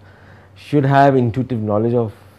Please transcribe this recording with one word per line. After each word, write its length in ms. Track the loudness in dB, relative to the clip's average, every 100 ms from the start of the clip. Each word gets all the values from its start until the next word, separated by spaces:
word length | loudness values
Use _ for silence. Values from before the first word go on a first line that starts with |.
| -20 -20 -20 -20 -20 -20
should 280 | -4 -2
have 320 | 2 4 4 4
intuitive 440 | 0 -2 -6 -6
knowledge 340 | -2 -2 0
of 200 | -2 -4 -8 -20